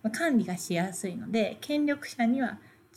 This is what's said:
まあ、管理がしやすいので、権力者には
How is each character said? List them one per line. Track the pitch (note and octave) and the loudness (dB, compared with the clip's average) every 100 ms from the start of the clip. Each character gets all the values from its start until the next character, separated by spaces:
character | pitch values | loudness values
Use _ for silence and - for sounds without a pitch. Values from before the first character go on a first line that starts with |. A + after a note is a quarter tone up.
ま | A3 | -4
あ、 | |
管 | A3 E4 B3 | 0 2 4
理 | F3+ | 2
が | F3+ | -2
し | - | -2
や | F3 F#3 | 0 0
す | F3+ F#3+ | -2 -6
い | F3 | -6
の | - | -2
で、 | A3 G#3 - | 0 0 -2
権 | - D4 D4 | -4 0 2
力 | C#4+ - | 0 -4
者 | - A#3 | 0 2
に | C4 | 2
は | B3 G#3 - - _ | 0 -4 -14 -20 _